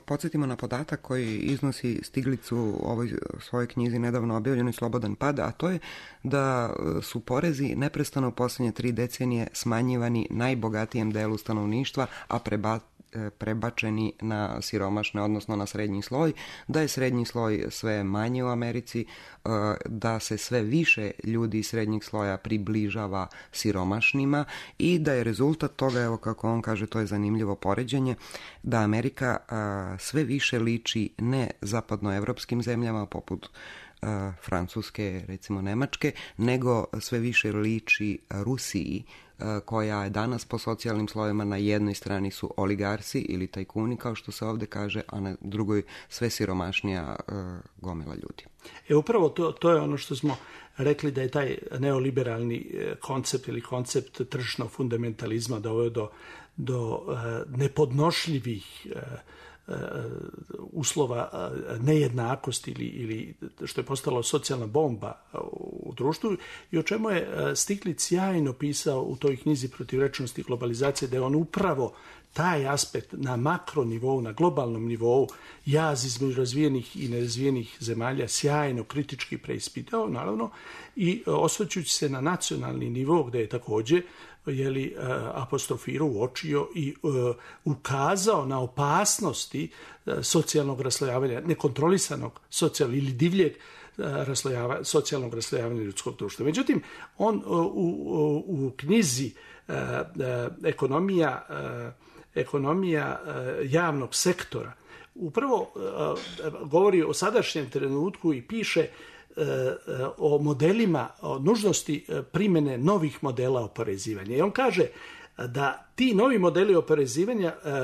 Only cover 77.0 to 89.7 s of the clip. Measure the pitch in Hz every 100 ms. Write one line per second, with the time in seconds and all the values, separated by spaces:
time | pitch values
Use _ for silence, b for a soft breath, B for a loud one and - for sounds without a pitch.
77 | 135 120 120 117 139 131 110 - 113 113
78 | 117 135 120 - 147 147 143 123 110 143
79 | 143 131 - 123 - 120 - - 120 226
80 | 214 120 95 156 226 B B B B -
81 | 175 180 - 147 160 - 202 190 156 -
82 | 147 135 139 120 - 135 127 127 120 120
83 | 131 170 127 120 107 123 - 107 113 175
84 | 175 B B B - 135 135 135 135 -
85 | 127 131 117 - 123 139 - 127 - 135
86 | 151 104 123 - 160 143 143 180 139 -
87 | 160 131 120 117 B B - 139 - 135
88 | 143 196 196 190 131 135 123 - 143 160
89 | 208 - 190 120 - 139 160